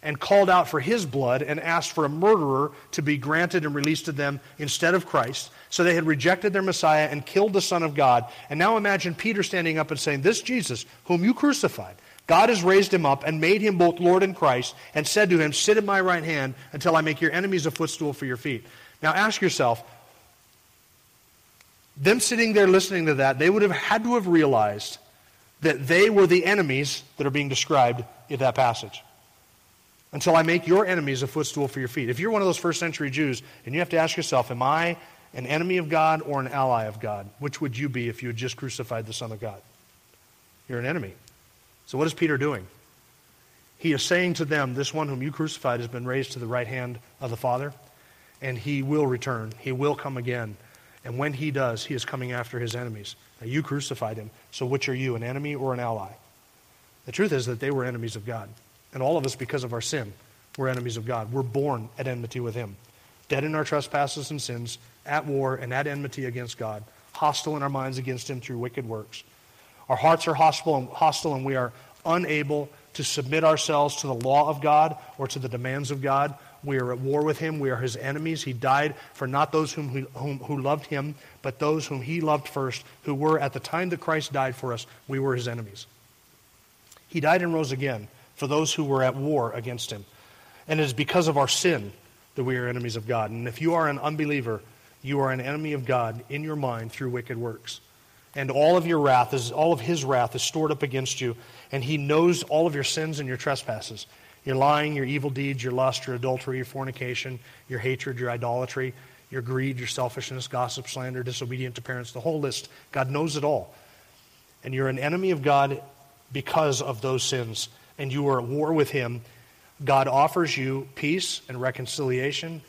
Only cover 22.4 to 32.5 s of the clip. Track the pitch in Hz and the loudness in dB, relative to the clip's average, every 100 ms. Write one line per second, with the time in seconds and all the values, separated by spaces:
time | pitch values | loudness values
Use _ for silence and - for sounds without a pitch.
22.4 | 226 208 196 185 190 190 160 135 135 131 | 4 6 8 8 6 0 2 4 4 4
23.4 | 160 208 202 165 - 220 233 240 185 170 | 4 6 4 2 0 2 2 2 4 6
24.4 | 147 123 107 101 - - - _ _ _ | 6 6 4 0 -8 -12 -18 _ _ _
25.4 | _ - 156 135 135 170 214 202 190 180 | _ -2 0 0 4 6 8 8 8 8
26.4 | 165 208 160 131 143 - - - 143 139 | 6 4 2 2 -2 -4 -8 -4 0 0
27.4 | 143 131 - 147 120 120 117 - - 139 | 0 -2 2 4 4 2 -6 -12 -8 0
28.4 | 131 120 123 113 104 - - _ _ _ | 0 4 2 2 -6 -14 -20 _ _ _
29.4 | _ _ _ _ _ _ _ 147 175 165 | _ _ _ _ _ _ _ -4 4 4
30.4 | 160 175 170 185 202 185 143 131 131 156 | 6 2 4 4 4 2 0 -2 -2 -2
31.4 | 147 - 143 - 127 - 120 123 196 220 | -4 -2 -2 -2 -6 -4 -4 -2 0 2
32.4 | 196 | 2